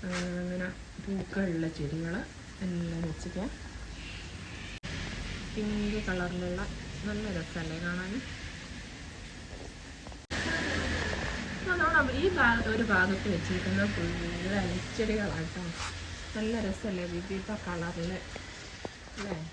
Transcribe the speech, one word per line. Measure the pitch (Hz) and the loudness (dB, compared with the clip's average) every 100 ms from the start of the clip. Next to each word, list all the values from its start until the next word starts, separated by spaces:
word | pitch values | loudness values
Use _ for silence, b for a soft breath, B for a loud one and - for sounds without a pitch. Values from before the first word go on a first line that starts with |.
ആ, | 190 180 180 180 | -2 -2 0 0
അങ്ങനെ | 180 180 185 - - - - | 0 0 -2 -4 -10 -8 -2
പൂക്കളുള്ള | 196 - - 196 165 165 165 | -2 0 2 2 4 2 0
ചെടികൾ | 147 160 165 185 - - - - | -2 0 0 -2 -4 -10 -12 -4
എല്ലാം | 190 175 170 165 170 | -2 0 0 0 -2
വെച്ചിട്ട് | 156 180 180 214 - - - - - - - - - - - - - - - - - - - - | -2 -4 -2 -2 -4 -8 -10 -10 -8 -8 -8 -8 -8 -8 -8 -8 -8 -6 -4 -4 -4 -4 -4 -4
പിങ്ക് | - 214 208 208 214 208 | -2 0 2 2 2 2
കളറിലുള്ള | 180 180 175 180 180 202 - - - 185 | 2 2 0 0 0 -2 -4 -6 -4 -2
നല്ല | 208 214 180 | -2 0 -2
രസമല്ലേ | 160 180 160 160 | -2 -4 -4 -2
കാണാൻ. | 170 175 185 220 269 - - - - - - - - - - - - - - - - - - - - - - - - - - - - - - - - - 370 | -2 -2 -2 -4 -4 -6 -8 -8 -8 -8 -10 -10 -10 -10 -10 -10 -10 -10 -10 -10 -12 -12 -10 -12 -4 0 2 2 2 2 2 0 0 0 0 -2 -4 -4 2
അതാണ് | 359 320 320 269 262 | 4 8 8 6 6
ഈ | 359 349 | 4 8
ഭാഗ-, | 254 233 220 | 8 8 4
ഒരു | 220 226 | 4 6
ഭാഗത്ത് | 196 185 196 208 | 6 6 4 4
വെച്ചിരിക്കുന്ന | 175 - 185 180 196 208 | 2 2 2 4 4 4
ഫുള്ള് | 170 170 175 170 175 | 4 2 0 0 0
ഇലച്ചെടികളാട്ടോ. | 180 202 185 180 - - 220 214 202 151 165 - 175 165 - - - - - 220 | 2 2 2 2 -2 0 4 4 4 0 -2 -2 -4 -4 -4 -4 -6 -8 -6 -2
നല്ല | 220 226 202 | 2 2 2
രസമല്ലേ, | 190 220 185 175 | 0 0 0 0
വിവിധ | 175 185 196 190 214 180 | -2 -2 -2 -2 -4 -2
കളറിൽ | 175 170 - 170 | -2 -2 0 -2
അല്ലേ | 190 - - - - - - - - - - 202 170 160 | -2 -6 -8 -8 -10 -10 -8 -8 -8 -12 -8 -4 -4 -4